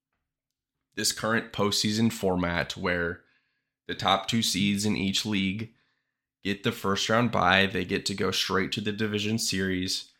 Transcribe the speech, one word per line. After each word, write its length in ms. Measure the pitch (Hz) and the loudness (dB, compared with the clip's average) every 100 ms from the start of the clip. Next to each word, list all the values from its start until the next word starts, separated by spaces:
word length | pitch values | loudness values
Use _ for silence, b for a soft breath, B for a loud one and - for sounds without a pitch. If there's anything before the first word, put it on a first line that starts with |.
| _ _ _ _ _ _ _ _ _ - | _ _ _ _ _ _ _ _ _ -4
this 160 | 107 | -2
current 420 | - 110 113 - | 0 0 0 0
postseason 580 | - 101 98 107 107 113 | 0 0 2 0 2 2
format 640 | 113 95 90 87 85 - - | 2 0 2 0 0 -2 -2
where 460 | 92 87 85 92 _ _ _ _ _ _ - | -2 0 -2 -6 _ _ _ _ _ _ -10
the 60 | |
top 340 | 87 98 98 - | -2 2 2 2
two 140 | 117 | 0
seeds 420 | 110 90 101 101 | 0 0 0 2
in 140 | 107 95 | 0 0
each 300 | 98 98 107 | 0 0 -2
league 460 | 101 95 101 113 _ _ _ _ _ _ _ | 0 0 -2 -8 _ _ _ _ _ _ _
get 200 | 95 101 | -6 -4
the 80 | 120 | -4
first 360 | 110 98 98 - | -2 -2 0 2
round 240 | 113 120 | 2 2
bye, 360 | 101 90 95 95 | 2 4 4 4
they 180 | 92 90 | 0 -2
get 200 | 95 - | -2 -2
to 80 | 98 | -2
go 160 | 95 | -2
straight 400 | - - 95 92 | 0 0 0 0
to 100 | - | -2
the 100 | 104 | -4
division 460 | 104 107 104 104 113 | -2 -2 -2 -2 0
series, 720 | - 95 95 92 95 - - _ | 0 -2 0 -2 -2 -4 -8 _